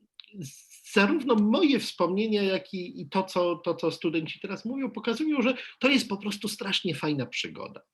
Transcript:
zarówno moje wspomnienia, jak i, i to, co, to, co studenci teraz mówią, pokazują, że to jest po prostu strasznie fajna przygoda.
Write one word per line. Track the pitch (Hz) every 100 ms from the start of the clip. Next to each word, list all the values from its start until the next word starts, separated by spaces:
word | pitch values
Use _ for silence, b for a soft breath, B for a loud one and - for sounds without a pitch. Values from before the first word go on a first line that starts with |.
| _ - - 202 139 - - - -
zarówno | 202 202 320 254
moje | 220 208 285 311 247
wspomnienia, | - - 170 190 220 208
jak | 190 185 -
i, | 185 180 -
i | 143
to, | 190
co, | 190 180 175 170
to, | 175
co | 165 165
studenci | - 170 165 160 -
teraz | 196 196
mówią, | 226 269 262
pokazują, | 226 233 233 311 285
że | 233 247 B B
to | 262
jest | 277 -
po | 202
prostu | 208 - 208
strasznie | - 202 - 180
fajna | 139 156 143 120
przygoda. | - - - - - _